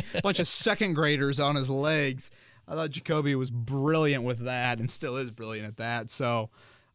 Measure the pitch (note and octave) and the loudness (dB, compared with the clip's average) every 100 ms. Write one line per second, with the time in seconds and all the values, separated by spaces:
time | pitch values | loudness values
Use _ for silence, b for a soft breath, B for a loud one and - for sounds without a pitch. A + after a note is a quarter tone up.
0 | - F3+ G3 F#3 E3 - A3+ G3+ G#3 D#3 | -2 0 0 2 0 2 2 2 2 2
1 | D3+ D3 C#3 C#3 C#3+ C#3+ C3 C3+ D3+ D#3 | 4 4 2 2 2 2 0 0 2 2
2 | C#3 B2+ - b b b - D#3 D#3 D3+ | 2 -2 -10 b b b -8 -6 -4 -6
3 | - D#3 C#3+ C3+ C3 A#2+ A#2 C#3 C#3+ D#3+ | -2 0 2 0 -2 -4 -4 0 2 4
4 | D3+ C3+ B2 A#2 B2 B2+ B2 A#2 A#2 - | 4 2 0 -2 -2 0 0 0 -2 -4
5 | C#3+ C3 B2+ A2 A2 G#2+ G#2+ A2 A2+ A#2+ | -6 -4 -6 -8 -8 -8 -8 -6 -4 -4
6 | A2 - B2 A#2 A2 b b b b | -4 -4 0 0 -2 b b b b